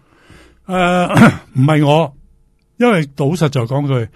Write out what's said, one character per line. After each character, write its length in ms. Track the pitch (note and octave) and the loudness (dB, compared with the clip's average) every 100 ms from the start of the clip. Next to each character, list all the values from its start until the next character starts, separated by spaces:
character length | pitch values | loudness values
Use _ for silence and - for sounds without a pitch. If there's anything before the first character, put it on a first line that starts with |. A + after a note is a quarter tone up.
| _ _ _ - - _ - | _ _ _ -20 -20 _ -8
呃， 420 | F#3 F3 F3+ F3 G3+ A3+ | -2 0 0 0 4 4
<coughs> 200 | - - | 2 -6
唔 80 | - | -2
係 240 | C#3 D3+ D3 | 0 2 2
我， 320 | D3+ D3 - _ _ _ _ _ - | 0 0 -8 _ _ _ _ _ -4
因 120 | A#3+ | 0
為 100 | G3 C#3+ - | 0 -4 -4
老 100 | C#3 | -4
實 220 | E3 D#3 | -2 -2
在 100 | C#3 | -2
講 240 | A2+ C3 C#3+ | -4 -4 -4
句， 240 | C3 A2+ | -4 -6